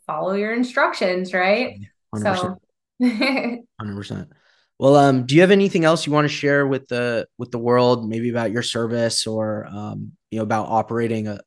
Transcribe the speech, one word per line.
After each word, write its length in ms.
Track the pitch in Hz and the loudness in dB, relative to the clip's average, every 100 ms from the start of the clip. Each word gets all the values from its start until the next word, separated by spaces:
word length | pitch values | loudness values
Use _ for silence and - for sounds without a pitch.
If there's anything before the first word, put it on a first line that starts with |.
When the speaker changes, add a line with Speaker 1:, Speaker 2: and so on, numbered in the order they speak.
| - | -10
Speaker 1:
follow 280 | 156 175 | -6 -4
your 200 | 196 214 | -2 -2
instructions, 800 | 233 247 - 311 - 190 185 185 | -2 -2 0 0 0 -2 -2 -2
right? 460 | 185 185 214 240 - - _ - | 0 2 0 -2 -8 -18 _ -12
Speaker 2:
Hundred 160 | 214 208 | -4 -2
percent. 280 | 180 185 185 _ _ _ - | -2 -4 -8 _ _ _ -2
Speaker 1:
So 60 | 247 | -2
<laughs> 720 | 214 269 262 240 240 - - | 0 -2 -2 -4 -8 -14 -12
Speaker 2:
Hundred 160 | 107 101 | -10 -8
percent. 320 | 101 101 - _ _ _ _ - | -8 -10 -12 _ _ _ _ 0
Well, 160 | 135 | 6
um, 320 | 143 139 131 123 | 8 6 4 4
do 80 | |
you 60 | 147 | 6
have 100 | 180 | 8
anything 340 | 202 196 185 | 6 4 2
else 220 | 160 165 143 | 2 2 0
you 60 | |
wanna 160 | 151 147 | 0 0
share 360 | 147 143 143 | 0 0 2
with 220 | 139 131 131 | 2 -2 -4
the, 400 | 123 123 113 - - | -4 -2 -4 -6 -10
with 120 | 120 | -8
the 80 | 120 | -4
world, 500 | 117 123 123 123 107 | 2 4 4 2 0
maybe 220 | 113 120 | -4 -2
about 220 | 117 113 | -2 -2
your 100 | 117 | -2
service 640 | 113 117 113 117 117 - 113 | -4 -4 -2 0 0 -2 -4
or, 400 | 110 107 107 - | -4 -4 -6 -8
um, 440 | 101 107 104 107 - - | -12 -10 -10 -14 -18 -12
you 80 | 110 | -6
know, 60 | |
about 240 | 107 110 101 | -2 -2 0
operating 580 | 110 110 117 117 113 107 | -2 0 -2 -2 -4 -6
a, 140 | 101 | -10